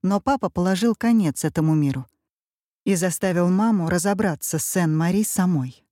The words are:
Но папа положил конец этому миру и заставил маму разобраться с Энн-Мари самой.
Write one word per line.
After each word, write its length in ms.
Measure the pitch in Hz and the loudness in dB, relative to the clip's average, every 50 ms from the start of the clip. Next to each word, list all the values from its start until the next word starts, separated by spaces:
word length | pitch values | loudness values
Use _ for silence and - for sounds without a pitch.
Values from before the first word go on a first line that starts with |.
| - | 0
Но 160 | 185 202 202 | 0 0 0
папа 300 | - - 277 262 - 185 | 2 0 0 0 -2 -4
положил 460 | _ - 175 185 190 180 214 233 214 | _ 0 0 0 0 2 2 0 0
конец 500 | - - 233 233 220 196 156 131 - - | 0 0 2 2 4 2 0 -2 -2 -4
этому 300 | 156 - - 156 156 156 | -2 -2 0 0 2 2
миру 320 | 156 147 139 135 131 131 _ _ _ _ _ _ _ _ _ _ _ _ _ _ _ _ | 2 2 0 -2 -4 -8 _ _ _ _ _ _ _ _ _ _ _ _ _ _ _ _
и 80 | - 196 | -2 -2
заставил 560 | 170 180 180 165 - - 190 180 175 175 175 | 0 0 -2 -2 -2 -2 -2 0 2 2 2
маму 400 | 185 190 214 226 226 196 170 165 | 2 2 2 2 2 0 0 0
разобраться 680 | 175 180 165 202 202 190 220 190 156 - - - - 160 | -2 -2 0 -2 -2 0 0 -2 -2 -4 -6 -6 -4 -4
с 180 | - - - | -4 -2 -2
Энн-Мари 480 | 185 175 156 156 156 165 170 180 202 220 | 0 0 2 2 2 0 0 0 0 0
самой. 580 | - - - 185 180 175 147 127 127 127 _ _ _ | -2 0 0 0 2 2 0 -2 -4 -8 _ _ _